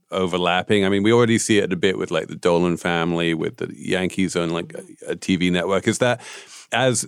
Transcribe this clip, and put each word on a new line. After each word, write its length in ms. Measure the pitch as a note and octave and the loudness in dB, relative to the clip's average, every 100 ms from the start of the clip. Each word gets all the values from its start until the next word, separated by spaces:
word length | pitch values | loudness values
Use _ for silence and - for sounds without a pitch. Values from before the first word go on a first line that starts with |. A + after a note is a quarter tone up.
| _ | _
overlapping? 760 | F#2 F#2 F2+ F2 F2+ F#2 G#2 F#2+ | -2 -2 0 0 0 2 2 2
I 40 | |
mean, 140 | G2+ | 2
we 100 | G#2 | 4
already 240 | A#2+ A#2 A2+ | 4 4 2
see 220 | - G#2 | 2 2
it 120 | G2 | 2
a 40 | F2+ | 0
bit 240 | F#2+ F#2 | 0 0
with, 100 | F2+ | -2
like, 200 | D#2+ - | -4 -4
the 60 | - | -2
Dolan 420 | F2+ E2+ F2 E2+ | 2 4 2 0
family, 580 | F2+ E2+ E2+ E2+ E2+ D#2+ | -2 0 0 0 0 -2
with 220 | D#2+ - | -4 -6
the 140 | E2+ - | -10 -8
Yankees 580 | - F#2 F#2 - F2+ F2 | -4 -2 -2 -2 -2 -2
own, 140 | E2+ | -2
like, 240 | E2+ D#2+ | -4 -8
a, 380 | A#1+ - - - | -14 -16 -14 -10
a 40 | F2 | -6
T 200 | - F2+ | -2 0
V 160 | F2+ | 2
network. 360 | F2+ F2 G2 A2 | 0 0 0 0
Is 120 | G#2 | 0
that, 200 | B2 A#2+ - - - - - | 0 -2 -6 -20 -20 -20 -4
as 360 | A#2 C3 A#2 | 0 2 0